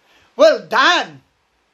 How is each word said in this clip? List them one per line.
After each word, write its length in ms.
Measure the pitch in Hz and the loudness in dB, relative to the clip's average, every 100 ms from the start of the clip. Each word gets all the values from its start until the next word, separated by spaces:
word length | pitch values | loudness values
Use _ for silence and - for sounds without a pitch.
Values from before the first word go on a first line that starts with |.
| _ _ _ | _ _ _
"Well 300 | - 311 233 | 0 0 0
done, 560 | 160 226 302 339 190 139 _ _ _ _ _ | -4 -2 0 -2 -6 -16 _ _ _ _ _